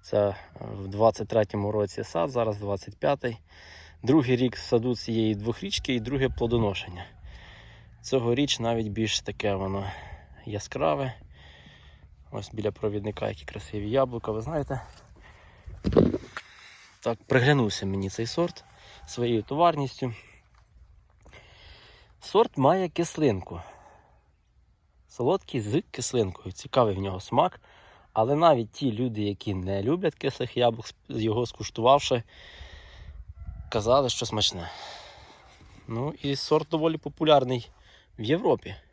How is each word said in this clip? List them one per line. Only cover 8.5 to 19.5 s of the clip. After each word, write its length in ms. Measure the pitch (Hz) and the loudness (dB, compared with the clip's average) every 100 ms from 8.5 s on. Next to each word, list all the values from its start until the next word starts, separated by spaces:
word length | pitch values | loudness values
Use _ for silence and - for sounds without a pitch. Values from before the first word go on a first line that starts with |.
| - | 0
навіть 280 | 117 117 110 | 0 0 -2
більш 340 | 101 107 117 | -2 0 -2
таке 340 | - 101 104 98 | -4 -4 -2 -2
воно 360 | 95 98 95 - - - - - - | -2 -4 -6 -10 -14 -18 -18 -18 -10
яскраве. 680 | 101 - - 160 147 135 120 - - - - - - - - - - - | -8 -8 -2 0 0 -2 -8 -18 -20 -20 -20 -20 -20 -20 -20 -20 -20 -14
Ось 180 | 107 101 | -12 -10
біля 180 | 113 104 | -4 -4
провідника 580 | - 107 104 101 104 107 | -2 -4 -4 -6 -4 -6
які 160 | 101 - | -6 -12
красиві 440 | - - 107 104 | -14 -10 -8 -2
яблука, 420 | 131 131 117 - | 0 0 -2 -4
ви 100 | 110 | -6
знаєте. 400 | 113 160 139 131 - - - - - - - - - - - - - - - - - - - - - - | -4 -4 -4 -6 -10 -20 -20 -20 -20 -20 -20 -20 -18 -6 2 4 4 0 -8 -16 -16 -20 -20 -20 -20 -8
Так, 240 | - 113 - | -4 -4 2
приглянувся 580 | 131 127 147 110 - 98 | 4 6 6 4 0 -4
мені 240 | 98 98 | -2 -4
цей 180 | - 113 | -4 -4
сорт 360 | - 170 - - - - - - | 0 -2 -2 -20 -20 -20 -20 -14
своєю 360 | - 120 113 | -4 0 0
товарністю. 680 | 104 | 0